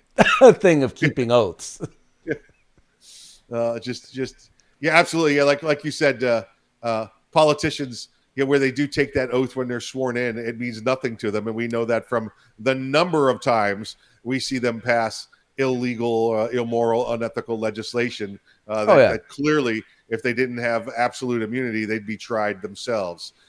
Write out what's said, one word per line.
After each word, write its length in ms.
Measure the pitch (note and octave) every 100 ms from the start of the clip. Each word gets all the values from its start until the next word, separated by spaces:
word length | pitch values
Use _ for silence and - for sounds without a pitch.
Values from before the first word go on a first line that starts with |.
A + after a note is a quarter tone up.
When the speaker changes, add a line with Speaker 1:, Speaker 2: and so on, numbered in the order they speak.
| _
Speaker 1:
<laughs> 400 | - - - C4 -
thing 280 | F#3 D#3
of 100 | B2+ -
keeping 360 | D#3+ A#2+ A#2
oaths. 480 | A#2+ G2+ E2 - - E3 _ _ _ E3+
Speaker 2:
<laughs> 1300 | D3 - _ _ _ _ _ - - - - _
Uh, 280 | A#2 A#2 A#2
just, 340 | B2+ A#2+ -
just, 360 | B2+ B2+ - _ _ _ _
yeah, 160 | D3 D#3+
absolutely. 400 | E3+ E3 D#3 C#3+
Yeah, 60 |
like, 200 | C#3+ C#3+
like 220 | D#3+ D3 D#3
you 60 |
said, 320 | - D3 B2
uh, 200 | B2 A#2 - _ _ _
uh, 260 | A#2 A2+ G#2+ _ _
politicians, 800 | E3 D#3 D3 D#3+ - C3+ A#2 - _ _ -
you 80 |
know, 60 | C3+
where 100 | C#3+
they 120 | C3+
do 160 | B2 C#3+
take 260 | D#3 D3
that 180 | C#3 B2+
oath 240 | B2+ B2+ C3
when 120 | B2
they're 120 | A#2+
sworn 380 | - C3 C3 A#2+
in, 200 | B2 A2+
it 220 | A#2 A#2
means 220 | B2 A2
nothing 340 | A2+ C3 B2+ A2
to 120 | A2
them, 160 | G#2 G#2+
and 80 | A2
we 120 | A#2
know 180 | A#2 A2+
that 240 | A2+ -
from 200 | A#2+ A2 - _ -
the 160 | A2+ C3
number 540 | C3 D3 F3+ D#3+ C3+
of 120 | A#2+
times 540 | C#3 A2+ G#2 G2+ A2 - _ _
we 160 | A#2 C3
see 180 | - C3
them 240 | A#2+ A#2
pass 460 | A2 A#2 A2 - - _ _ -
illegal, 720 | C3+ B2 B2 A2+ A#2+ A2+ A2+ A2
uh, 120 | A#2
immoral, 640 | B2 A#2 A#2 A#2 A#2 A#2
unethical 460 | A#2 A2+ A#2 A2+ A2+
legislation, 800 | A2 G#2+ G#2+ A#2+ A#2+ - G2+ G2 _ _ -
uh, 180 | G#2+ G#2+
that, 60 |
Speaker 1:
Oh, 60 | E3+
yeah. 140 | A2
Speaker 2:
that 160 | A2+ -
clearly, 560 | - D3 D3+ B2 A2 - _ _
if 140 | A2+
they 100 | B2+
didn't 240 | A2+ B2+ A#2+
have 320 | A#2+ A#2 A#2+ A#2
absolute 460 | B2 - B2+ A#2+
immunity, 420 | A2 B2 B2 A2 G#2+
they'd 220 | A2 G#2
be 100 | G#2+
tried 440 | - A#2 G#2 G2
themselves. 720 | G2 G2+ - A2+ F#2 E2+ - -